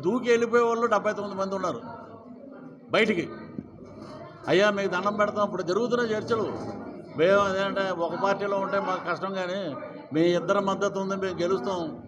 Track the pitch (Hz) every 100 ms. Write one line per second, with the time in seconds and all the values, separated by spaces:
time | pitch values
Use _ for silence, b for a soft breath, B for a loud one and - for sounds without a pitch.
0 | 160 240 226 233 233 240 233 233 233 202
1 | 202 208 202 196 190 190 180 117 120 -
2 | - - - - - - - - - 185
3 | 220 180 131 - - - - - - -
4 | - - - - - 170 208 202 196 180
5 | 202 208 208 202 202 180 170 190 240 240
6 | 233 214 - 226 175 - - - - -
7 | - - 170 202 202 190 196 190 190 175
8 | 165 170 190 196 202 196 190 196 185 185
9 | 165 165 190 190 180 190 175 123 - -
10 | - 147 170 175 165 202 196 190 202 196
11 | 190 196 190 170 175 190 196 180 160 -